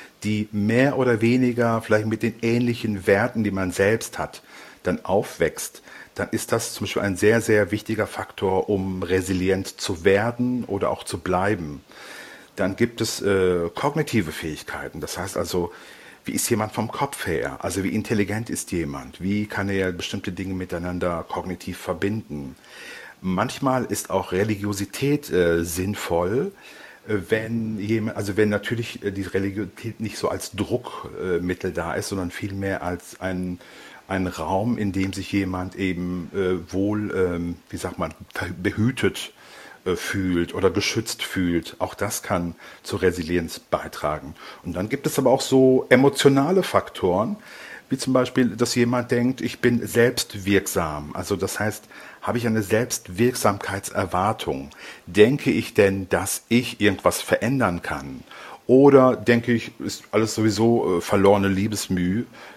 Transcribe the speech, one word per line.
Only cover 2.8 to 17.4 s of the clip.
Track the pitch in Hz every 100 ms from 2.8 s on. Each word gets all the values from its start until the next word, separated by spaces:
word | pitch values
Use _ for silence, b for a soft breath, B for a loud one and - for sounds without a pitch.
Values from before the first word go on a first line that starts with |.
| 110 98 90
Werten, | 98 120 117
die | 101
man | 95 92
selbst | 87 98 113 - -
hat, | 82 - B B B B
dann | - 85
aufwächst, | - 95 120 - 80 - - - B B B
dann | - 104
ist | 110 -
das | 113 -
zum | - 101
Beispiel | -
ein | 101 90
sehr, | 104 117
sehr | 110 107 98
wichtiger | 104 - 110 101
Faktor, | - 98 - 98 92 92
um | 101 95 92
resilient | 90 95 92 92 92 95 95 -
zu | - 90
werden | 90 98 113 120 123 123
oder | - 98 -
auch | -
zu | - 92
bleiben. | 90 90 98 107 78 67 - B B B B B B -
Dann | 95 98
gibt | 117 -
es, | 110 -
äh, | 101 98 92 90 85
kognitive | - 147 147 151 117 80
Fähigkeiten. | - 82 73 - - 69 80
Das | 73 -
heißt | 95 -
also, | 90 90 85 B B B B B
wie | -
ist | - -
jemand | 110 107
vom | - 113
Kopf | - 139 - -
her? | 78